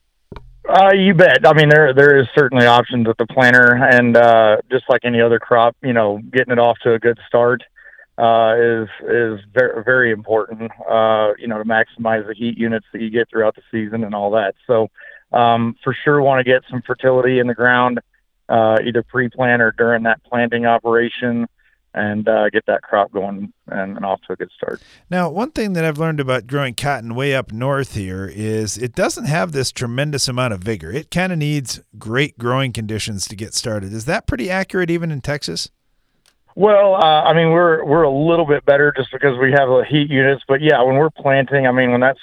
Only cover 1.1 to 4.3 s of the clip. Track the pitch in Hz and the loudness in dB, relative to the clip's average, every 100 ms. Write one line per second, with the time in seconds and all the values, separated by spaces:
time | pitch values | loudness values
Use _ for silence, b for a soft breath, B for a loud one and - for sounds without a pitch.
1.1 | 170 175 131 160 151 147 151 147 135 143 | 4 4 6 4 4 6 6 6 6 6
2.1 | 139 120 151 135 127 120 120 117 127 113 | 6 4 2 2 4 6 4 2 -2 -2
3.1 | 113 113 131 123 123 123 123 131 123 120 | -2 -2 2 4 6 6 4 4 4 6
4.1 | 117 120 | 6 6